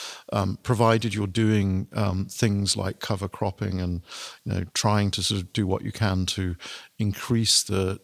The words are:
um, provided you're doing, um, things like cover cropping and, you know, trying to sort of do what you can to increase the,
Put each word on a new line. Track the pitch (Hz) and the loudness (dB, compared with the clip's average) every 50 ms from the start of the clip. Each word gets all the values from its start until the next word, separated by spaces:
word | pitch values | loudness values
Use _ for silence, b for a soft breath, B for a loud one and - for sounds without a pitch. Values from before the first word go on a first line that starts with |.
| B B B B B B | B B B B B B
um, | - 101 98 92 95 - - | 0 0 0 0 -2 -4 0
provided | - 123 104 117 113 113 113 113 113 98 | 0 2 4 6 6 6 4 2 0 -2
you're | 104 104 | -2 -2
doing, | 98 90 113 110 107 110 107 98 98 95 95 95 - - | 0 2 2 4 4 6 4 4 4 2 0 -2 -4 -2
um, | 110 104 98 92 92 98 | -2 0 0 0 -2 -4
things | - - - 123 110 101 101 101 98 - | -4 -2 0 2 2 2 2 2 0 0
like | 104 95 95 - - | 0 -2 -4 -4 -6
cover | - - 110 92 98 | -4 -4 -2 -2 -2
cropping | 95 - - 107 101 - - 107 98 95 92 | -6 -4 -4 -4 -4 -2 -4 -4 -2 -2 -2
and, | 92 90 87 85 B B B B B B B B B | -2 -2 -2 -4 B B B B B B B B B
you | - 101 | -4 -4
know, | 92 90 92 - | -4 -4 -4 -4
trying | - - 110 104 104 101 98 | 0 2 2 4 4 2 0
to | - - 90 | 0 -2 -2
sort | - 104 98 | -2 -2 -2
of | 90 - | -4 -4
do | - - 104 | -2 -2 0
what | 92 95 - - | 0 0 -2 -2
you | 107 | -6
can | - - 110 101 95 92 92 | -4 0 0 2 2 2 0
to | 90 - - 92 90 87 - B B B B B B B | -2 -2 -2 -2 -2 -4 -6 B B B B B B B
increase | - 113 101 98 - - - 120 113 113 104 - - - | -4 -2 -2 -2 -4 -2 0 0 2 4 4 2 2 2
the, | - 98 95 95 92 101 110 | 0 0 0 0 0 -2 -6